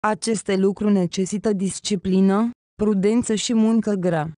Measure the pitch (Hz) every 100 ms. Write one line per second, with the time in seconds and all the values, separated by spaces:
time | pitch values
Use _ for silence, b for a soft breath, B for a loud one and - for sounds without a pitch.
0 | 214 214 - 214 - 190 190 196 208 202
1 | 175 - 185 208 220 202 190 - - 208
2 | 190 190 190 196 233 - _ _ 214 202
3 | 196 233 240 214 - 226 220 226 214 202
4 | 180 165 151